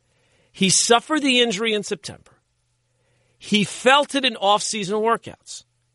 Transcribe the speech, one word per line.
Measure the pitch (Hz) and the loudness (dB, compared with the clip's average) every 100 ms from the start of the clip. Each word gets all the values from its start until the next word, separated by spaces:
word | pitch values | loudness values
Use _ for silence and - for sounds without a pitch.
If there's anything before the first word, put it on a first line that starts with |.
| _ _ _ _ _ | _ _ _ _ _
He | - 190 | -2 0
suffered | - - 233 - 311 | 2 4 2 2 -2
the | 277 247 | 0 2
injury | 240 190 226 | 2 0 -2
in | 208 | -4
September. | 196 196 - 92 _ _ _ _ _ _ _ _ _ _ _ _ | -4 -8 -10 -16 _ _ _ _ _ _ _ _ _ _ _ _
He | - 208 | -2 0
felt | 190 - 233 277 - 277 | 0 0 4 4 4 -2
it | |
in | 262 | -2
off-season | 226 196 208 - 220 185 214 | 0 2 2 0 -6 -4 -2
workouts. | 220 226 - - - - - _ _ | 0 -2 -4 -18 -20 -20 -20 _ _